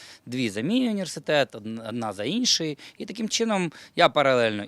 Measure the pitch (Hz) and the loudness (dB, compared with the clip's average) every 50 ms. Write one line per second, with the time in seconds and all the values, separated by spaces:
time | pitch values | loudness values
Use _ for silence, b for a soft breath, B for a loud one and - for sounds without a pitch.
0 | B B B B _ 120 120 131 127 113 92 104 120 160 226 262 254 240 214 196 | B B B B _ -8 -4 -2 -2 -2 -2 -2 -2 0 0 0 0 0 0 -2
1 | 185 151 - 165 - - 151 147 135 - - 117 101 110 113 113 113 110 113 120 | -4 -6 -8 -8 -2 0 2 2 2 0 -2 -8 -10 -10 -10 -8 -8 -6 -6 -4
2 | 117 107 98 92 104 127 185 240 254 - - - 165 156 147 B B B B - | -4 -4 -4 -4 -4 -2 -2 0 2 2 2 2 0 -2 -6 B B B B -12
3 | 220 214 196 220 226 208 - - 226 226 214 190 180 165 B B B B _ - | -12 -10 -8 -6 -4 -4 -2 -2 0 0 0 0 0 -2 B B B B _ 4
4 | 170 151 120 151 143 135 131 123 117 113 107 104 104 | 4 6 6 4 4 6 6 4 4 4 2 0 -4